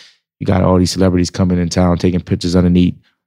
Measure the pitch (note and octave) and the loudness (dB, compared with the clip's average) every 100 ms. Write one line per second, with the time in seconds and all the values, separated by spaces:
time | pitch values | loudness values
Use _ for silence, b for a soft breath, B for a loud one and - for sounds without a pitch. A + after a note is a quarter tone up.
0 | B B _ - - F#2 F#2 F#2 F2+ F2+ | B B _ -8 -2 0 2 2 0 0
1 | F#2 F2+ F2 - F#2 F2+ F2 F#2 F2+ E2+ | 0 0 -2 -2 -2 0 -2 0 0 0
2 | F#2 F2 - F#2 F2 F2+ F2 F2 F2 - | 0 -2 -4 -4 -2 0 2 2 2 -2
3 | _ _ | _ _